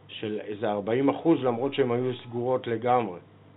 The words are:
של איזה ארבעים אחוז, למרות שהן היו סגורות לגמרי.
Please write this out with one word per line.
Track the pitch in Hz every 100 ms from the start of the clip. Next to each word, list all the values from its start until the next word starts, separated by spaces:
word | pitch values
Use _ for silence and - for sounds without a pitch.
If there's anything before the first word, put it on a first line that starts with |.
| -
של | - 110 107
איזה | - 101 110
ארבעים | 104 101 123 139
אחוז, | - 165 151
למרות | 127 117 135
שהן | 139 123
היו | 120 127
סגורות | 120 120 120 123 127 123
לגמרי. | 117 120 123 104 85 - - -